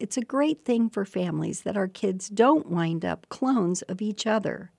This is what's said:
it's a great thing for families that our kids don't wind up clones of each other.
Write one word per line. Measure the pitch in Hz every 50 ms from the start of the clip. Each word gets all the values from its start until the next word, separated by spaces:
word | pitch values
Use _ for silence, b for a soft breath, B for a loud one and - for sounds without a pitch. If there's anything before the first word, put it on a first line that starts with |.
it's | - 202 - 262
a |
great | 233 - - 269 285 302 311 - -
thing | - 240 233 233 226
for | - 208 196
families | - - 190 180 175 156 151 160 165 - -
that | - 190 196 208
our | 190 190
kids | 185 - - 196 190 185 - -
don't | 208 202 226 262 311 311 - -
wind | 175 175 165 165 165 165 175
up | 180 165 - _ -
clones | - - - 262 269 247 190 170 180 175 -
of | - 185 185
each | 214 208 208 - - 226
other. | 214 220 196 151 127 - - 180 _